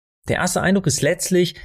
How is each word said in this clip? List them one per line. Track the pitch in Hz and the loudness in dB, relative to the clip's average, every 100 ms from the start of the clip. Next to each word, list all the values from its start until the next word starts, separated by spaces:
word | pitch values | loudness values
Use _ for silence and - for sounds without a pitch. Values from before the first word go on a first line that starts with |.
| _ _ - | _ _ -4
Der | - | -2
erste | - - | -2 0
Eindruck | 170 196 170 | 0 2 0
ist | - | 0
letztlich | 147 175 - 180 175 - | 0 -2 0 2 2 -2